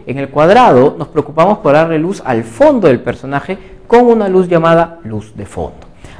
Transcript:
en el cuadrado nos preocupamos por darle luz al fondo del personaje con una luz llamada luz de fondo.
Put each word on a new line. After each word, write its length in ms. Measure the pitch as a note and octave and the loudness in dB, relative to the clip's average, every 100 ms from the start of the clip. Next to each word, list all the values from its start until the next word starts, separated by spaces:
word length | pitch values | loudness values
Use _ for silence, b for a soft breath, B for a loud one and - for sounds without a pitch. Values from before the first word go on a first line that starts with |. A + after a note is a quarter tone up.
| - | -12
en 140 | C3 | -10
el 100 | C3+ | -6
cuadrado 680 | D3 E3 A#3 A#3 B2+ C#3 D#3+ | 0 2 4 4 4 2 0
nos 120 | C#3+ | -8
preocupamos 480 | D3+ C#3 D#3 F#3 G#3 | -6 -4 0 0 0
por 160 | D3+ | 0
darle 260 | D3 E3 D#3+ | 0 0 -2
luz 220 | E3+ G3 | -4 -6
al 200 | B2+ A#2 | -6 -6
fondo 440 | A#2 - D4+ B3+ E3+ | -4 0 2 2 2
del 140 | B2 | 0
personaje 560 | B2 - C3 C#3+ - G3 B B - | -2 -10 -8 -8 -8 -12 B B 0
con 180 | A#3 A#3+ | 2 4
una 240 | A3 G3 | 2 0
luz 180 | F#3 F3 | 0 2
llamada 520 | E3+ E3 E3 E3 - | 2 2 2 0 -6
luz 320 | A2+ G#2+ - - | -12 -12 -12 -16
de 100 | G2 | -14
fondo. 340 | F2+ D2 - - - B | -10 -10 -12 -20 -20 B